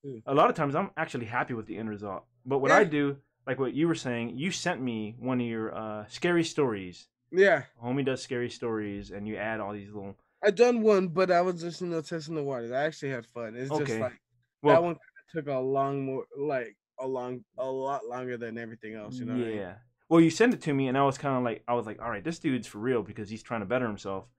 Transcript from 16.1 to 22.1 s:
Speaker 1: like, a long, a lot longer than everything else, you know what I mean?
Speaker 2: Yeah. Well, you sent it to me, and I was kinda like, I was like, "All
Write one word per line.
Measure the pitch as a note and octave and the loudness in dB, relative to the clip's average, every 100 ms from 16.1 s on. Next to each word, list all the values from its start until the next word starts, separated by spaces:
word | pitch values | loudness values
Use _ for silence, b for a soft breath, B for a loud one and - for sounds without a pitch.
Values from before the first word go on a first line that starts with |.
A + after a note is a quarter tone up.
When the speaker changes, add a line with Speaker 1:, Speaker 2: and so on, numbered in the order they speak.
| C3 - C3 | -6 -8 -6
Speaker 1:
like, | D3 C3+ A2+ G#2 _ - | -4 -2 -6 _ _ -8
a | C3 | -4
long, | B2+ B2 B2+ - - | -4 -6 -10 -12 -8
a | C3 | -6
lot | C3 C3+ C#3 A#2 | -4 -4 -4 -6
longer | B2 B2+ A#2+ | -8 -6 -6
than | A#2 A2+ | -6 -8
everything | A2+ A2 G#2+ | -10 -12 -12
else, | A2 G#2+ B2+ | -10 -10 -8
you | A#2+ | -4
know | |
what | B2 | -4
I | A#2 | -2
mean? | G#2+ | -4
Speaker 2:
Yeah. | F#2 F#2+ _ _ _ | -8 -12 _ _ _
Well, | E3 | 6
you | E3 | 6
sent | E3 A#3+ | 6 4
it | G3+ | 4
to | D#3 | 0
me, | C#3 C3+ | 0 2
and | C3+ | 4
I | |
was | C#3 C3 | 2 2
kinda | C#3+ B2+ | -2 0
like, | B2 A2 - | -2 -4 -2
I | |
was | A#2+ A2 | -2 -2
like, | G#2 | -8
"All | A#2 | -6